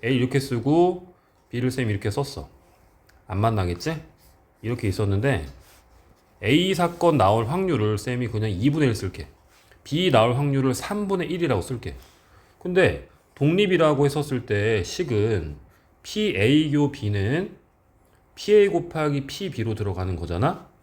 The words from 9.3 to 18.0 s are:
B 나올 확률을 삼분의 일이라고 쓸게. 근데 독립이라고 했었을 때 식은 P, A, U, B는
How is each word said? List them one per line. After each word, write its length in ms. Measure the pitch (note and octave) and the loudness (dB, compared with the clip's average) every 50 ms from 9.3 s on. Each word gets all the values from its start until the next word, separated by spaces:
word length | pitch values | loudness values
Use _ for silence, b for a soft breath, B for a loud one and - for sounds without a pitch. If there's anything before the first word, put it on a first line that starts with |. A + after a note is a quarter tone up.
| _ _ _ b b b b b b b _ | _ _ _ b b b b b b b _
B 260 | - B2+ D#3 F#3 F#3 | -6 -2 0 0 4
나올 260 | C#3 A2+ A2 A#2+ B2 | 4 6 4 4 2
확률을 380 | C3 C#3+ C#3+ C#3 C3+ C3 C3+ B2 | 0 0 0 0 0 0 0 0
삼분의 560 | - - - G3+ G#3 G#3 G3 G3 F#3 E3+ C3+ | -2 -4 -6 -6 -6 -4 -2 -2 -2 -2 -4
일이라고 320 | E3 F3+ E3+ D#3 B2 F#2+ - | -4 -2 0 0 0 0 -2
쓸게. 340 | - C3 A2+ - F2+ C2+ C2 b b b b b b b b b b b b | -4 -8 -8 -8 -10 -12 -12 b b b b b b b b b b b b
근데 500 | - F3+ F3+ F#3 F3+ A2+ D#2 C#2 - b b b b b _ | -10 -2 2 4 4 4 2 -2 -10 b b b b b _
독립이라고 720 | - C#3 D3 D#3+ F#3 G#3 F#3+ F#3 E3+ E3 D3+ D3+ C#3 C#3+ | 0 0 2 4 4 2 2 4 4 4 4 4 4 2
했었을 400 | C#3+ C#3 D#3 C#3+ D3 C3+ B2 - | 0 0 -2 -4 -2 -4 -6 -2
때 380 | - G#2+ G2+ G2+ A2 A2+ G#2 F2 | -2 -2 0 2 2 0 0 -2
식은 760 | - - - F3+ D3 B2 G#2 G2+ A2+ A2 F#2+ D#2+ D2+ D2 - - b b b b b b _ _ | -4 -4 -6 -4 -2 0 0 2 2 0 -2 -4 -6 -12 -14 -18 b b b b b b _ _
P, 320 | - - G#3 G#3+ G#3 D3+ | -10 -4 -2 -2 -2 0
A, 360 | F#2 G2+ A#2 C#3+ D3+ D#3 D3+ C#3 | 2 4 4 6 4 4 2 2
U, 180 | C#3+ D3 C#3 | 2 0 0
B는 680 | - - A2 G#2 G2+ G2+ F#2+ G#2 C3+ E3 F#3+ G#3 - - _ _ _ _ _ _ _ _ | -2 -4 -4 -4 -2 0 0 0 0 -2 -4 -6 -10 -18 _ _ _ _ _ _ _ _